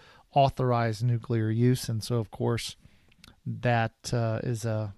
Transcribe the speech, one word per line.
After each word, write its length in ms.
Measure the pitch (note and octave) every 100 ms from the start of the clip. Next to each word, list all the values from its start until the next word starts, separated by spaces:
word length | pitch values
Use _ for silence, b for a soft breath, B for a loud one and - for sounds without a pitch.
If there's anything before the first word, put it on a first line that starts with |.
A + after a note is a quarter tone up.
| b b _
authorize 680 | C#3+ C3+ - B2+ A#2+ A#2 G#2
nuclear 460 | B2 A#2 A2+ A#2 A2
use. 400 | A2+ A#2+ B2+ -
And 160 | A2
so, 140 | - A#2+
of 120 | G#2+
course, 460 | - A#2+ A#2 - - b b b b b - B2
that, 640 | A2 B2 A#2 A2+ - -
uh, 280 | A#2+ A2+ A2
is 240 | - A#2 A#2
a, 280 | A2 G#2+